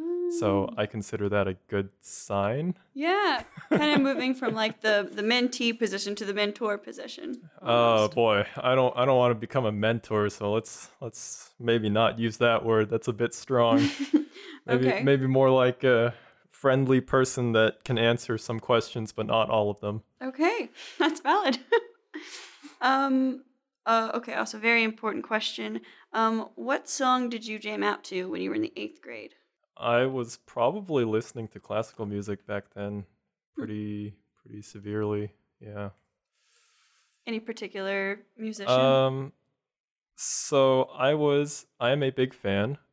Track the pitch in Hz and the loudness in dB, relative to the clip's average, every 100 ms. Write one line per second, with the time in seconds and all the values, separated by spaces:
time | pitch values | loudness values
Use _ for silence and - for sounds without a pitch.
0 | 330 349 349 339 101 98 95 - 104 107 | -6 -4 -4 -2 0 2 0 -2 -4 -4
1 | - 104 101 104 95 92 - 101 98 _ | -6 -4 0 0 0 -4 -4 -4 -4 _
2 | - - - 101 101 135 175 - _ 277 | -16 -14 -4 -2 0 -2 -4 -6 _ -4
3 | 330 392 381 247 - - - 302 302 285 | 0 0 0 -2 -6 -10 0 2 4 2
4 | 269 269 262 254 240 220 220 - 220 208 | 2 0 -2 -2 -2 -2 -2 0 2 2
5 | - 202 214 247 247 - 233 226 214 196 | 0 -4 0 2 0 0 -2 0 -2 -4
6 | 202 208 202 202 208 208 214 202 - - | -6 -6 -4 -2 -2 -2 -4 -4 -8 -14
7 | 233 - - 247 165 - - 117 117 110 | -14 -12 -12 -12 -14 -10 0 4 6 4
8 | 107 120 113 101 104 143 127 131 127 123 | 4 4 4 4 0 -2 2 4 2 2
9 | 131 127 123 110 113 135 110 104 110 117 | 4 6 4 2 -2 -2 0 0 0 0
10 | - 107 101 - 104 110 - - - - | 0 0 0 -2 -2 -2 -2 -14 -18 -14
11 | 117 - - - - - 117 117 107 104 | -14 -12 -14 -14 -18 -6 0 2 2 4
12 | 113 117 113 - 120 113 113 110 107 113 | 2 2 -2 2 2 2 2 2 2 0
13 | - 110 120 - - 123 117 - - - | -2 -2 -2 -2 0 4 6 6 2 0
14 | 277 302 - - - - - 127 131 - | 0 0 0 -14 -20 -12 -2 2 2 2
15 | 139 139 131 131 135 131 123 123 131 117 | 2 2 4 4 6 6 4 2 4 4
16 | 120 - - _ _ - 135 135 131 131 | 2 -2 -20 _ _ -2 2 4 4 4
17 | 127 135 127 131 120 113 110 - - 117 | 4 2 2 0 2 4 4 2 -4 2
18 | 117 117 - 113 - 113 - 117 - 120 | 2 2 -2 -6 -4 -6 0 0 0 -8
19 | 110 - 107 113 107 110 104 101 104 107 | -8 -8 -2 0 2 2 0 -2 -6 -8
20 | - - 262 262 339 466 226 - - - | -10 -12 -8 0 0 0 -6 -12 -12 -2
21 | 311 320 269 392 320 247 - 466 - _ | -2 0 0 0 0 -2 0 0 0 _
22 | _ 311 - - - - 285 - 254 269 | _ -16 -16 -18 -18 -20 -20 -2 0 2
23 | 269 262 262 254 _ _ _ _ 220 226 | 2 2 0 -2 _ _ _ _ 0 0
24 | 220 240 233 220 220 214 226 233 220 220 | 0 -6 -6 -6 -6 -2 2 2 2 -2
25 | 220 220 - 220 - - 214 220 - - | -6 -6 -4 -4 -4 -8 -8 -8 -12 -20
26 | _ 226 226 226 - - 233 294 - - | _ 0 0 0 -4 -8 -4 -4 -2 0
27 | 262 254 240 226 226 214 214 208 208 - | 2 2 0 -6 -8 -10 -8 -4 -2 -4
28 | - 185 185 214 196 208 110 - - - | -6 -8 -6 -6 -4 -4 -4 -6 -12 -14
29 | - 113 104 _ _ _ _ - 120 120 | -18 -16 -16 _ _ _ _ -6 0 2
30 | 131 131 117 - _ 123 120 208 185 143 | 2 -2 -8 -10 _ 0 0 0 -2 0
31 | 113 110 - 120 110 98 - 107 113 - | 2 0 -2 -10 -12 -12 -6 -4 -4 -8
32 | 104 101 101 101 - 101 - 101 101 104 | -6 -6 -6 -8 -6 -8 -8 -10 -8 -8
33 | 98 _ _ _ _ - 107 107 104 104 | -12 _ _ _ _ -12 -8 -8 -8 -8
34 | 104 101 _ _ - 104 - 104 101 107 | -10 -14 _ _ -20 -18 -18 -14 -6 -4
35 | 107 104 104 _ _ _ 107 104 101 - | -2 -2 -4 _ _ _ -16 -10 -10 -12
36 | _ _ _ _ _ _ _ _ _ _ | _ _ _ _ _ _ _ _ _ _
37 | _ _ 247 220 220 220 190 196 190 196 | _ _ -8 -8 -8 -12 -10 -8 -4 -2
38 | 196 208 _ - 220 214 190 127 131 135 | -4 -6 _ -12 -10 -6 0 2 4 4
39 | 131 135 135 - _ _ _ _ _ _ | 2 -2 -8 -14 _ _ _ _ _ _
40 | _ - - - - 139 135 131 131 - | _ -10 -6 -4 0 4 6 4 0 0
41 | 135 151 147 143 147 - - - 123 147 | 2 2 2 2 0 -6 -14 -2 0 2
42 | 135 131 127 - 101 98 110 143 _ | 0 0 -2 -2 -2 0 0 -4 _